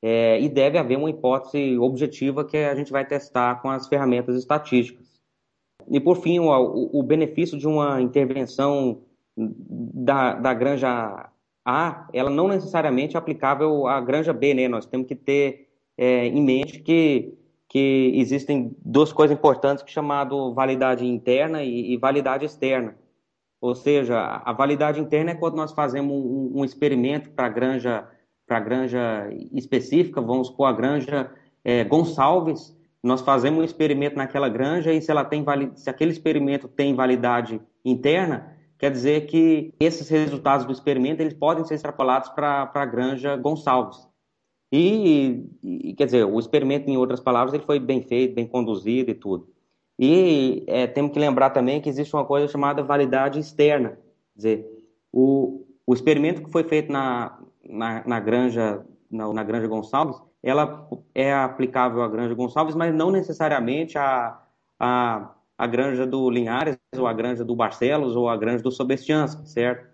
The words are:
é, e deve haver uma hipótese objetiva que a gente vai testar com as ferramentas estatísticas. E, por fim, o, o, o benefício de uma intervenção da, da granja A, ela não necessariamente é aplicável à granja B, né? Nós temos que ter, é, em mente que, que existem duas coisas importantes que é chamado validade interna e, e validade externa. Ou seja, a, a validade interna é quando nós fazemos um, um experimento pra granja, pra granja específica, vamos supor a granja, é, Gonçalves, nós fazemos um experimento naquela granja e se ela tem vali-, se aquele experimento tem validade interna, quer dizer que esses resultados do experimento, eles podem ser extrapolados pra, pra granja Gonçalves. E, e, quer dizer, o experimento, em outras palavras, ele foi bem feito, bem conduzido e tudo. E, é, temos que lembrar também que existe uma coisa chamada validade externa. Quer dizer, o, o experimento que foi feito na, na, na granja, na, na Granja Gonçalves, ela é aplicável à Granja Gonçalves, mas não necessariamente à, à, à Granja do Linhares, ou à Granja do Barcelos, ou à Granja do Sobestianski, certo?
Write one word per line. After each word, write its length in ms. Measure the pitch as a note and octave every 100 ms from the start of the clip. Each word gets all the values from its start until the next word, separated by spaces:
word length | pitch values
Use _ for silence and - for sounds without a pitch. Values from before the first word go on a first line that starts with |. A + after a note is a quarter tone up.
é, 380 | A2+ A2+ A2+ A2+
e 80 | C#3+
deve 300 | C3 C3+ D#3
haver 180 | B2 C3
uma 140 | D3+
hipótese 640 | D#3 - C3+ C3 D3 C#3 B2
objetiva 640 | B2+ C3 C#3 D3 C#3 C#3
que 140 | D3+ D3+
a 180 | D3
gente 160 | C#3 C#3+
vai 140 | C#3+
testar 560 | C3+ C#3+ C#3+ B2+ B2 B2
com 80 | -
as 180 | E3 -
ferramentas 480 | C#3+ C3+ B2 B2
estatísticas. 720 | B2+ B2+ D3+ D3+ B2+ A#2+ - _ _ _ _ _ _ _ _ -
E, 100 | C#3+
por 160 | C#3+ E3+
fim, 220 | E3 F3
o, 120 | E3
o, 500 | C#3 B2+ - - -
o 20 |
benefício 560 | - D#3 D#3 D#3 F3 D3
de 100 | C#3+
uma 320 | D3+ D3 C3+
intervenção 1000 | B2 C3+ C3+ C3 B2 - C#3 C#3+ C3 A2 - _ _ -
da, 1000 | A2 - - - A#2 - B2+ C#3 B2+ -
da 180 | B2+
granja 760 | A#2+ B2+ C#3 C3 A#2+ A2 F#2+ - _ _ _
A, 460 | - C3 E3+ - -
ela 160 | - C3+
não 180 | C#3+ F#3
necessariamente 640 | G3 D#3 E3+ D#3 B2+ D3
é 40 | E3+
aplicável 680 | E3 C#3 C3+ C#3 D#3 D3 C3
à 140 | C3+
granja 320 | B2 C#3+ D#3+
B, 220 | C3+ C3+
né? 120 | C3 B2+
Nós 200 | A#2 -
temos 200 | C3 B2+
que 80 |
ter, 540 | D3 - C#3 C#3 C#3 _ _ _ -
é, 300 | B2+ B2 A#2
em 140 | A2
mente 380 | C#3+ C3 C#3+ -
que, 540 | - E3 D#3+ C3 - - _ _ _
que 440 | C3+ C#3 C3+ C3
existem 600 | C3+ B2 C#3 C3+ C#3+ A#2+ -
duas 300 | - A#2+ D3+
coisas 240 | - D3+ C#3+
importantes 480 | D3+ C3 C#3 C#3
que 60 | -
é 20 |
chamado 640 | - D3 C#3+ C#3 C#3 C3
validade 520 | A#2+ C3+ C3 C3 B2+ B2
interna 560 | A#2+ A#2+ B2+ D#3 D#3+
e, 300 | C#3 A#2+ A2+
e 40 | B2
validade 480 | B2+ C#3 C3+ C3+ D3
externa. 500 | - C3 C3 A2+ - _ _ _ _ _ _
Ou 120 | B2
seja, 440 | B2 - D3 B2 A#2+
a, 320 | D#2 - -
a 20 |
validade 440 | A#2 C#3 D3 D3+ D3
interna 340 | D3+ D3+ D#3+
é 20 |
quando 220 | E3+ E3 D#3+
nós 160 | D#3
fazemos 380 | D#3 D3 C3 C#3+
um, 500 | C#3 B2+ C3+ C3 C3+
um 40 |
experimento 640 | C3+ - D3 C3+ B2 D3 -
pra 140 | - B2
granja, 600 | A2 B2+ C3 A#2+ A2+ - _ _ _ _
pra 120 | A#2
granja 720 | G#2+ B2+ C3 B2 A#2+ G#2+ G#2 - -
específica, 680 | C#3 B2 C3 - D3+ F3 -
vamos 280 | A#2 B2+ B2+
supor 200 | - C#3
a 60 |
granja, 580 | A2 B2 D3 B2+ C#3+ B2+ - _ _
é, 220 | - A#2+
Gonçalves, 920 | G#2+ D3 E3+ D#3+ C3+ F3 E3 C#3 - _ _ _
nós 180 | B2 B2+
fazemos 400 | B2+ C3+ B2+ D#3
um 20 |
experimento 540 | D3+ - D#3 C#3+ C#3+ C#3+
naquela 320 | C3+ C#3+ C#3
granja 460 | A2+ C3+ E3+ D#3+
e 80 | D#3+
se 80 | D#3
ela 160 | D3+ C#3
tem 180 | D3+
vali-, 280 | C#3+ C#3+ C#3
se 160 | - -
aquele 200 | C3 D#3
experimento 580 | D#3+ - D3+ C#3 C#3 B2+
tem 260 | - C#3
validade 680 | C3 C3 B2+ A#2+ A#2+ A2+ A2 - _
interna, 720 | B2+ B2+ C3+ E3 F#3 B2 - - _ _
quer 120 | C#3
dizer 360 | C3 B2+ D3+ D3+
que 480 | E3 D#3+ D#3 C#3+ -
esses 300 | D#3+ - D3+
resultados 560 | D#3 D3+ C#3 C#3 C#3
do 80 | B2
experimento, 480 | B2+ - C3 C3 D#3+
eles 140 | D#3
podem 280 | D3+ D3+ D#3+
ser 100 | D#3+
extrapolados 560 | D#3 D3+ C#3+ C3 C3 C3+
pra, 340 | - D3 C#3
pra 220 | C3+ C#3+ C3+
granja 500 | A#2 B2+ C3+ C#3 C#3+
Gonçalves. 720 | C#3+ D3+ D3+ B2+ G#2+ - _ _ _ _ _ _ _
E, 720 | C#3 F3 A3 G3 D3 C3+ A#2+ - -
e, 300 | F#2+ F2 -
quer 140 | F#2+ C#3
dizer, 180 | B2
o 140 | G#2 G#2+
experimento, 500 | A2+ D3+ C3+ C#3+ C#3+
em 80 | C3+
outras 240 | B2+ B2+
palavras, 320 | C3 A#2+ B2+
ele 120 | C#3+
foi 140 | - D3
bem 220 | B2 C3
feito, 340 | - A#2+ B2+
bem 120 | B2 A2+
conduzido 640 | B2 A2+ G2+ G2 A#2+ B2
e 40 |
tudo. 340 | G#2 G2+ F#2 E2+ _ _ _ _ _
E, 600 | C3 E3+ F#3 D3+ C3 - -
é, 200 | A#2 B2
temos 260 | C#3 C#3+
que 60 | C#3+
lembrar 320 | D3 B2+ C3+
também 280 | C3+ B2 C#3+
que 100 | D3
existe 260 | C3+ D3 D3+
uma 80 |
coisa 240 | C#3 C#3+ D3
chamada 340 | C#3+ C#3+ C#3+
validade 560 | C3+ C#3+ C#3 C3+ C3+ C#3+
externa. 520 | D3+ - D3 D3 A#2 - _ _ _
Quer 40 | _
dizer, 500 | G#2+ A2 G#2+ - _ _ _
o, 540 | B2 C3 C#3 B2+ - - _ -
o 60 |
experimento 500 | B2 D3+ D3 D3+ F3
que 80 | D#3
foi 140 | E3
feito 260 | E3 D3+ D3+
na, 480 | C#3+ C3+ B2 - - - _ -
na, 340 | G#2+ A2+ A2+ A#2+
na 120 | A#2
granja, 640 | G#2 A#2+ B2+ A#2 A2 G2+ - _ _
na, 200 | A2+ A2
na 140 | G#2+
Granja 240 | G#2+ A2+ A2
Gonçalves, 480 | A2 G#2+ C3+ D3+ B2 _ _
ela 460 | B2 C#3 D3 - - B2 -
é 200 | - C3+
aplicável 680 | C#3 C3 C3 C3 C3 B2+ A#2
à 60 | A#2
Granja 240 | A2 A#2+
Gonçalves, 420 | A#2 B2 D3 D#3
mas 200 | D#3+ E3+
não 160 | D#3 E3+
necessariamente 880 | F#3+ F3 D#3 D#3 C#3+ A#2 C3+ D#3+ D3+
à, 420 | C#3 C3 A#2 A2 _ _ _ _
à, 540 | A#2+ B2 A#2+ A2 G#2+ _ _ _
à 80 | A#2+
Granja 400 | A#2+ C3+ B2+ C3
do 240 | C3+ C3
Linhares, 480 | A#2+ A2+ A#2+ D#3 C3+ _ B2+
ou 100 | B2+
à 60 |
Granja 320 | A2+ A#2 A#2+
do 100 | A#2
Barcelos, 600 | A#2+ A2+ - A#2+ D3+ C3+ A#2
ou 100 | A#2+
à 120 | A2+
Granja 240 | A2 A#2+
do 100 | A#2+
Sobestianski, 720 | B2+ B2+ A#2 - D#3 D3 - -
certo? 400 | - A#2+ A#2+ -